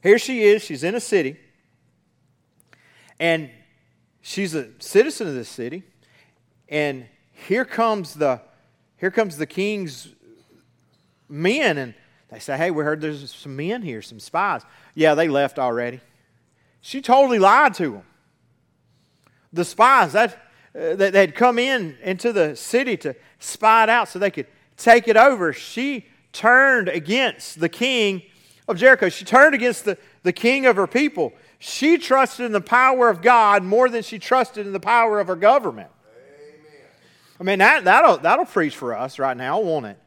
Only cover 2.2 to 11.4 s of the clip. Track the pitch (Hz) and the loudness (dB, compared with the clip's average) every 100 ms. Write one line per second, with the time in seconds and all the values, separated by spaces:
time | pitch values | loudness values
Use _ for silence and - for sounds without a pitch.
2.2 | _ _ _ _ _ _ _ _ _ _ | _ _ _ _ _ _ _ _ _ _
3.2 | 165 165 143 117 _ _ _ _ _ _ | -2 -2 -4 _ _ _ _ _ _ _
4.2 | - - 196 156 113 _ - 196 269 - | -14 -8 -6 -6 -10 _ 0 2 2 -2
5.2 | 190 135 117 - 120 165 - _ _ _ | -8 -8 -12 -12 -12 -12 -18 _ _ _
6.2 | _ _ _ _ _ 147 151 131 117 _ | _ _ _ _ _ -4 -4 -6 -16 _
7.2 | _ _ - 214 254 - 226 214 165 147 | _ _ -4 -4 -2 -2 -2 -2 -8 -4
8.2 | 147 120 _ _ _ _ _ _ 185 208 | -2 -2 _ _ _ _ _ _ -4 -2
9.2 | 214 147 156 - 202 214 175 127 - _ | -4 -6 -10 -6 -6 -6 -10 -14 -20 _
10.2 | _ 113 _ _ _ _ _ _ _ _ | _ _ _ _ _ _ _ _ _ _
11.2 | _ 147 | _ -4